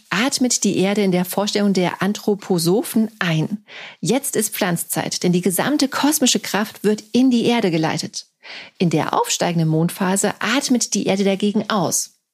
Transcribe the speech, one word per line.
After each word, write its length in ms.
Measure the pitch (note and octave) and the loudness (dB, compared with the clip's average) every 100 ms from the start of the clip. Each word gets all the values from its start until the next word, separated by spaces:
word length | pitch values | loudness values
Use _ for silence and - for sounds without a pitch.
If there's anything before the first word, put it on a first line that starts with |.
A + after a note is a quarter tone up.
| - | -6
atmet 540 | F#3 C4 - B3 - | -2 0 0 0 0
die 140 | G#3+ D#3+ | 0 2
Erde 240 | F#3+ G#3 | 0 2
in 80 | G3 | 2
der 120 | F3 | 2
Vorstellung 480 | F3+ - G#3 G#3 G#3 | 0 -2 -2 0 2
der 300 | F#3+ F3 - | 2 0 0
Anthroposophen 1080 | F#3+ G#3+ - G3+ - F3+ E3+ G#3 E4 A3+ A3 - | -2 -2 -2 -2 0 0 2 0 0 0 -2 -2
ein. 440 | F3+ D#3+ - G#3 - - - - | -2 0 -2 -4 -10 -20 -18 -6
Jetzt 340 | D#3 B3+ - | -2 -2 -2
ist 200 | - G#3+ | -4 -4
Pflanzzeit, 680 | - F#3+ E3+ - - - - | -2 -2 -2 -4 -6 -4 -2
denn 100 | F3+ | 0
die 80 | F3 | 2
gesamte 460 | F#3+ F3 G#3 D4 C#4 | 2 0 0 0 0
kosmische 540 | - C#4 D4+ B3+ G3+ | 0 0 2 2 0
Kraft 420 | - F#3+ G#3+ - | -2 -4 -4 -2
wird 220 | G3+ G#3+ - | 0 0 0
in 180 | A#3+ C4 | 2 4
die 140 | A#3+ - | 4 2
Erde 240 | A#3+ G3+ | 2 2
geleitet. 560 | E3 D#3+ D#3+ - - - _ - - - - | 0 0 -2 -6 -10 -16 _ -20 -18 -12 -2
In 120 | F3 | 0
der 240 | D#3 - | 2 2
aufsteigenden 540 | - A#4+ - F3 E3+ D#3+ | 0 0 0 0 0 2
Mondphase 680 | D#3 E3+ - F3+ G3 G#3 - | 2 0 0 -2 0 0 -2
atmet 540 | G3+ B3+ - A#3+ - | -2 0 0 0 0
die 120 | G3+ - | -2 0
Erde 160 | G3 | 0
dagegen 480 | G3 F#3+ G#3 G#3 G#3 | 0 0 0 0 0
aus. 440 | G#3+ D3+ - - _ _ | 0 0 -2 -6 _ _